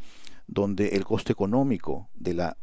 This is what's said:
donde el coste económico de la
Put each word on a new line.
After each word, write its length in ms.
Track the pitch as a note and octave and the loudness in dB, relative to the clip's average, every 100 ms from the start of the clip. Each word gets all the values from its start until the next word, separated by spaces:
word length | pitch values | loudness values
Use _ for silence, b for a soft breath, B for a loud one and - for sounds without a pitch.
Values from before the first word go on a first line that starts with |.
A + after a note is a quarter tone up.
| B B B B - | B B B B -4
donde 420 | - G2+ F#2+ G2+ | 0 2 2 2
el 160 | G2 G2 | 2 2
coste 280 | G#2+ - | 0 0
económico 760 | A2+ G2 B2 C#3 G#2 - C#2 - | 0 2 4 2 2 0 -2 -4
de 220 | - F2+ E2+ | -6 -2 0
la 200 | E2+ - | 0 -2